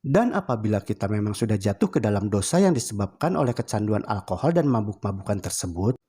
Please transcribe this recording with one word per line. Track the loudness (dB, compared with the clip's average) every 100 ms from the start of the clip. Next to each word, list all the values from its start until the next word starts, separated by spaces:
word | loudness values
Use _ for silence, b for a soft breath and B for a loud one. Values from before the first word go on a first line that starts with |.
Dan | 2 2 2
apabila | 0 -2 -2 0 0
kita | 0 -4 -2
memang | 0 -2 -2
sudah | 0 0
jatuh | 0 2 0
ke | 2
dalam | 2 0 0
dosa | 0 2 4
yang | 4
disebabkan | 2 -2 -4 -4 _ -2 0
oleh | 0
kecanduan | 0 -2 -2 0 0 -2
alkohol | -6 -4 -2 2 2
dan |
mabuk-mabukan | 2 2 -2 -4 -6 -6 -4 -4
tersebut | -4 -6 -6 -2 0 0